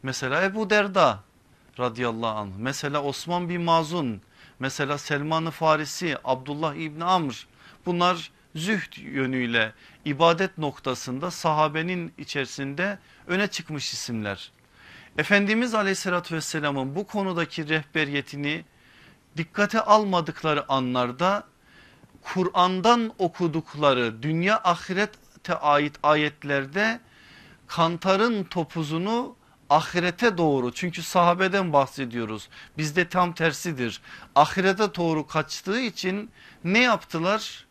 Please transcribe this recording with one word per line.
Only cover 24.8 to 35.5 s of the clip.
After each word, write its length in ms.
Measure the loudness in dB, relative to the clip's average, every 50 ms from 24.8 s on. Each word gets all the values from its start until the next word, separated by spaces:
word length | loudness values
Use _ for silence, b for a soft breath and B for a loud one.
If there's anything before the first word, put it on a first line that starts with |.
| -2 -4 -2 -2 -2 -2 -4 -18 _ _ _ -16 _ -4 -4
ait 440 | 0 4 4 4 6 4 2 -4 0 4
ayetlerde 960 | 4 4 4 2 0 -4 _ -4 -2 -2 -2 -2 -2 -2 0 0 0 -2 -4 B B B B B B B B B B B B B
kantarın 760 | -8 0 0 2 2 0 -2 2 2 4 4 4 2 2 -2 -4
topuzunu 920 | -4 -4 -4 -4 -2 -4 -6 -4 -4 -4 -4 -2 -2 -2 -2 -4 -6 -12 b b b b b _ _
ahirete 680 | 4 4 4 2 -2 0 0 0 0 2 2 2 2
doğru, 360 | 4 2 2 2 2 0 -2 -4
çünkü 300 | -4 -6 -6 -6 -6 -10
sahabeden 680 | 0 2 4 6 6 4 4 2 2 2 0 0 4 4
bahsediyoruz, 760 | 4 4 4 -2 -8 -8 -6 -4 -6 -4 -4 -6 -8 -10 B B B B B B
bizde 320 | -4 -4 0 0 0 0 0
tam 240 | 2 0 0 0 0
tersidir, 680 | 0 0 0 0 -2 -6 -6 -4 -2 -4 -4 -4 -8 B B B B B B _
ahirete 600 | 6 6 6 4 2 2 2 4 2 0 -2 0
doğru 320 | -2 0 0 0 0 -4
kaçtığı 540 | -2 -2 -4 -2 -2